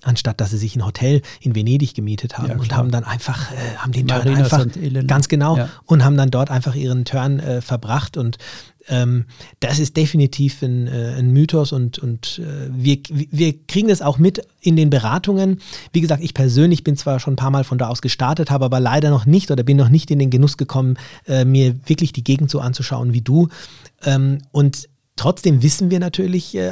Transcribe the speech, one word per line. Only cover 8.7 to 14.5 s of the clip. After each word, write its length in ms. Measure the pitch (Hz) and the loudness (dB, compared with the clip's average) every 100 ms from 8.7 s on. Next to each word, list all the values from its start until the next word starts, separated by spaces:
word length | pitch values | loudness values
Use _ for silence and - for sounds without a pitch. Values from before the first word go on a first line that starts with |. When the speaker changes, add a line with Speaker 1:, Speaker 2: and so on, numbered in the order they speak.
| _ - | _ -4
Speaker 1:
ähm, 380 | 127 123 123 117 - - _ | -2 0 0 -4 -12 -20 _
das 180 | 120 147 | -4 -2
ist 180 | 151 156 | -2 0
definitiv 640 | 156 160 135 - 143 - | 0 2 2 0 -2 -2
ein, 240 | 131 123 120 | -4 -2 -4
äh, 280 | 127 117 131 | -4 -6 -2
ein 140 | 123 | 2
Mythos 400 | 131 151 160 143 | 4 4 2 0
und, 260 | 135 123 - | -2 -4 -4
und, 400 | 123 117 - - | -6 -6 -8 -10
äh, 300 | 160 143 135 | -10 -10 -8
wir, 280 | 127 131 143 143 | -2 0 0 -2
wir 560 | 147 151 151 165 147 - | -6 -4 0 0 -2 -4
kriegen 220 | 190 220 | 0 2
das 160 | 196 | 2
auch 160 | 147 131 | 2 2
mit 280 | 175 190 - | 2 2 -8